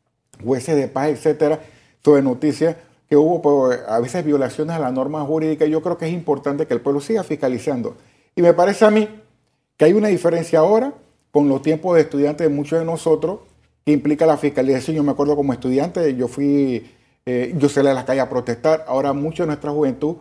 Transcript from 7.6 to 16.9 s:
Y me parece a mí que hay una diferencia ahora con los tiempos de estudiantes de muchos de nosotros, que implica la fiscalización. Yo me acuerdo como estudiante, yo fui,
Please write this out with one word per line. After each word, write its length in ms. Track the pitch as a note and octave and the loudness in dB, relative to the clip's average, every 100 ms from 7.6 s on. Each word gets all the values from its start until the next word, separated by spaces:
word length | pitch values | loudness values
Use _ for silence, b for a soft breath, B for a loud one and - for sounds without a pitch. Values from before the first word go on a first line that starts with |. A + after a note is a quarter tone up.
| D3+ C3 A2 - b b b | -4 -4 -6 -10 b b b
Y 80 | - | 2
me 120 | F3 | 4
parece 300 | E3+ F#3 F#3+ | 6 2 4
a 60 | G#3+ | 4
mí 180 | G#3+ G#3+ - _ _ _ _ _ _ | 4 0 -6 _ _ _ _ _ _
que 80 | |
hay 80 | D3+ | 4
una 160 | G#3 G#3 | 4 2
diferencia 520 | F3 E3+ E3 D#3+ D#3+ | 0 0 0 0 2
ahora 320 | E3 A3 C4+ - _ _ _ | 4 2 0 -6 _ _ _
con 180 | D3 C#3+ | 0 2
los 140 | C3+ | 2
tiempos 340 | D3 D#3 F3+ E3+ | 0 -2 2 2
de 60 | |
estudiantes 460 | D#3 C#3+ C#3+ D3+ D#3+ | 2 0 -2 0 0
de 60 | |
muchos 240 | C#3+ C#3+ E3 | -2 -2 -2
de 60 | |
nosotros, 560 | E3 E3 E3 D3+ D#3+ G#3 - _ _ _ | -2 -4 0 0 0 -6 -12 _ _ _
que 80 | - | 0
implica 340 | D3 D3+ D3 D#3+ | 0 0 2 2
la 100 | C#3+ | 2
fiscalización. 600 | D3 C#3+ C3+ C3 B2+ D#3 | 0 0 0 0 -2 -2
Yo 60 | |
me 100 | C#3+ | -2
acuerdo 240 | C3 C#3+ D3 | 0 0 0
como 160 | C#3 | -2
estudiante, 640 | A#2+ C3 C3 E3 F3+ D#3+ | -2 -2 -2 -2 -2 -2
yo 140 | B2+ A#2+ | -2 -4
fui, 600 | - C#3+ C#3+ C3+ A#2 b | -2 0 2 0 -2 b